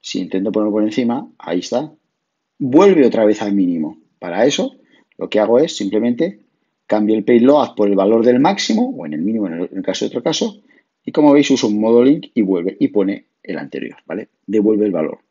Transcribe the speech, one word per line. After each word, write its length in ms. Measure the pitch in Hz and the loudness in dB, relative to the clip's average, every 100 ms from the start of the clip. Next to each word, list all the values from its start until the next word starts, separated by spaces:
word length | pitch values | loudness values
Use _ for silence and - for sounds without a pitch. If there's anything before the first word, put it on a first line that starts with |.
si 180 | - 98 | -8 -8
intento 300 | 90 95 104 | -6 -4 -2
ponerlo 200 | 104 107 | -2 -2
por 100 | 107 | 0
encima, 480 | 107 117 120 123 - _ | -2 -2 -2 -4 -8 _
ahí 220 | - 87 | -6 -6
está, 340 | - 120 151 151 _ _ _ _ _ _ | -4 -6 -6 _ _ _ _ _ _ _
vuelve 480 | 139 143 202 175 120 | 2 6 6 6 4
otra 200 | 113 107 | 4 2
vez 180 | 104 | 0
al 100 | 104 | -2
mínimo. 460 | 98 90 85 76 78 _ _ | 0 0 -2 -6 -10 _ _
Para 300 | 90 90 131 | -8 0 0
eso, 280 | - 262 _ _ _ _ - | 0 -6 _ _ _ _ -14
lo 100 | - | -4
que 100 | 104 | -2
hago 200 | 107 120 | 2 2
es 160 | 160 - | 0 -4
simplemente 640 | 98 104 120 123 175 - _ _ _ _ _ | -4 -2 -2 -2 -4 -6 _ _ _ _ _
cambio 280 | 107 104 110 | -2 0 0
el 80 | |
payload 520 | 107 120 123 143 120 - | 2 4 6 4 0 -2
por 120 | 104 | 0
el 80 | 98 | 2
valor 300 | 98 113 117 | 2 4 4
del 140 | 123 | 4
máximo, 560 | 160 196 - 220 247 - | 2 0 -2 -2 -2 -6
o 80 | 80 | -10
en 80 | |
el 80 | 151 | -6
mínimo 260 | 92 113 98 | -4 -4 -4
en 60 | |
el, 160 | 82 90 | -6 -8
en 60 | 95 | -6
el 60 | |
caso 220 | 92 95 - | -8 -6 -6
de 40 | |
otro 140 | 123 | -4
caso, 360 | 165 156 226 - _ _ _ _ - | -4 -2 -4 -6 _ _ _ _ -6
y 60 | |
como 220 | - 147 | 0 4
veis 160 | 143 139 | 4 4
uso 160 | 131 113 | 2 0
un 120 | 104 | 0
modo 240 | 110 117 | 2 4
link 280 | 127 160 - | 4 2 -2
y 80 | - | -2
vuelve, 340 | 98 92 90 - | 0 0 -2 -4
y 80 | 139 | -2
pone 380 | 104 95 - _ _ | 0 -2 -4 _ _
el 160 | - 80 | -12 -12
anterior, 380 | 71 71 - - _ | -10 -12 -12 -16 _
¿vale? 220 | 90 - _ - | -12 -12 _ -4
Devuelve 400 | 107 104 107 104 | 0 2 2 0
el 40 | |
valor. 280 | 85 78 - _ | -2 -6 -8 _